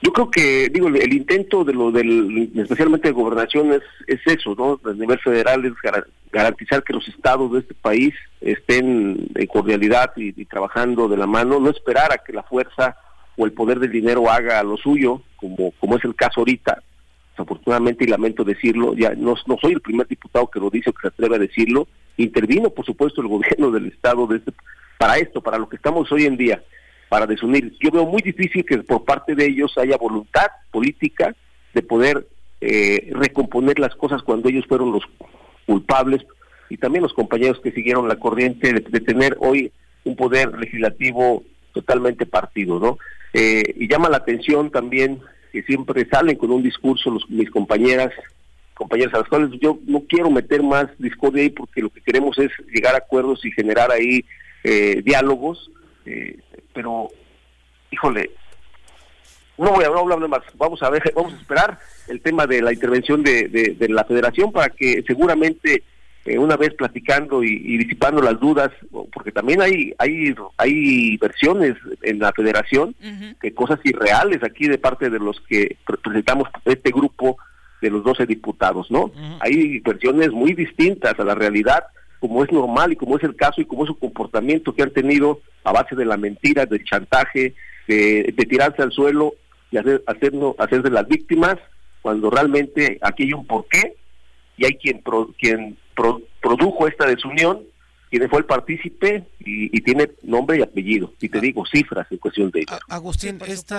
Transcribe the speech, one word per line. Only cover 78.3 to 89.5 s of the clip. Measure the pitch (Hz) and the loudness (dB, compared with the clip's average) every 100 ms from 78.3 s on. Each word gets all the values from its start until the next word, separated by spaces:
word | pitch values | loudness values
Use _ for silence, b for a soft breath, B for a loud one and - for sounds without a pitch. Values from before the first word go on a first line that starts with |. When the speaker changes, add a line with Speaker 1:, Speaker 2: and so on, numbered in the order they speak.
| 113 - - 95 92 90 | -2 -6 -2 -2 -2 -2
Speaker 1:
¿no? | 131 | -2
Speaker 3:
Ujú. | 190 139 151 - | -2 -6 -16 -6
Speaker 1:
Hay | 113 147 151 135 | -2 2 0 0
versiones | 113 101 123 143 160 | -4 -2 0 2 2
muy | 117 135 | 2 0
distintas | 175 175 - 165 190 123 104 | 0 -4 0 0 2 -2 -2
a | |
la | 101 | -2
realidad, | 104 104 104 107 147 - _ b b | 0 0 2 2 2 0 _ b b
como | 120 117 | -4 0
es | 139 | 2
normal | 165 127 120 170 | 2 2 2 2
y | 160 | 0
como | 123 143 | -2 -2
es | |
el | 156 120 | -2 0
caso | 143 147 | 0 0
y | 156 | -6
como | 123 | -4
es | 151 | -6
su | 156 | -4
comportamiento | 127 - 113 110 120 160 156 | -8 -8 -6 -4 0 -2 -2
que | 127 | -2
han | 139 | 0
tenido | - 135 147 147 143 - - | 0 2 2 2 0 -8 -8
a | - | 0
base | 98 131 131 | 0 0 -2
de | |
la | 117 104 | -2 -2
mentira, | 104 104 143 147 123 | -4 -2 0 2 0
del | 107 | -2
chantaje, | - 101 95 131 131 135 131 - B B - | -2 -4 0 0 2 -2 -4 -4 B B -2
de, | 107 104 107 104 113 | 2 4 2 0 0
de | 113 | 0
tirarse | 123 143 143 | 2 2 0
al | 135 | -2
suelo | 117 143 147 151 - _ | 2 2 2 0 -4 _